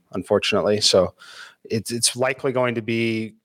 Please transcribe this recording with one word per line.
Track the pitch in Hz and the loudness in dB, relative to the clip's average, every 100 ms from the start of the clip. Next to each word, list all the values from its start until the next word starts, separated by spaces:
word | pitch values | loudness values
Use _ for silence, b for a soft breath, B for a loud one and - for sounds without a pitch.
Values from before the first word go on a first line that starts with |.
| _ | _
unfortunately. | 98 - 104 - 101 87 104 | -8 0 2 2 2 2 2
So | - - 104 - B B B B | 4 4 4 0 B B B B
it's, | - 113 - | -8 -6 -4
it's | 117 - 120 | -2 -2 0
likely | 131 135 139 | -2 0 -2
going | 127 123 | 0 0
to | 117 | -2
be | 110 113 117 113 110 - | -2 0 0 -2 -4 -10